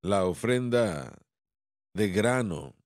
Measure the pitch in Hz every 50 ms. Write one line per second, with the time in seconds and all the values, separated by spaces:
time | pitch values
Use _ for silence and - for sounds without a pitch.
0 | - 92 101 98 92 90 87 - - 113 123 123 127 120 120 120 117 104 85 73
1 | 65 - - - _ _ _ _ _ _ _ _ _ _ _ _ _ _ _ 90
2 | 107 101 90 101 104 120 127 127 123 104 85 76 76 67 - _ _